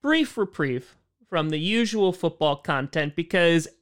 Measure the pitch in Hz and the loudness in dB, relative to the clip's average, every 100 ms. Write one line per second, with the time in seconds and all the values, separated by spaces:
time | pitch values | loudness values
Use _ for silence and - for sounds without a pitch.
0 | 277 320 294 - 196 - 143 120 - _ | 2 0 0 -2 -4 -2 -4 -4 -8 _
1 | _ _ _ 175 156 156 170 220 226 220 | _ _ _ -4 -2 -2 0 0 0 2
2 | 190 180 170 - 156 143 - 139 139 160 | 0 0 -4 0 0 0 -2 -4 -2 -4
3 | 147 147 170 185 170 170 151 _ | -4 -4 -2 2 4 4 0 _